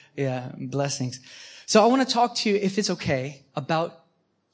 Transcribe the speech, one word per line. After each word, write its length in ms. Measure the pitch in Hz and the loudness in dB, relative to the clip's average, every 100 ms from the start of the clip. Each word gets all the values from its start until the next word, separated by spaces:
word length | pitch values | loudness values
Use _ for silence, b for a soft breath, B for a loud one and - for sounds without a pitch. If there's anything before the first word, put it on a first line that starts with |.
| B | B
Yeah, 380 | - 135 127 127 - | -6 -4 -4 -8 -12
blessings. 600 | 131 135 139 135 127 - B B B B - | -6 -4 -2 -4 -6 -8 B B B B 2
So 160 | 214 | 6
I 40 | 214 | 6
wanna 180 | 262 | 4
talk 320 | 262 240 240 240 | 2 2 0 0
to 140 | 220 | 0
you, 40 | |
if 240 | 202 196 196 | 0 0 0
it's 120 | 202 | -2
okay, 540 | 175 - 139 131 147 _ - | -2 -2 -2 -4 -10 _ -10
about 480 | 135 160 170 - _ _ _ _ _ | -2 -2 -2 -8 _ _ _ _ _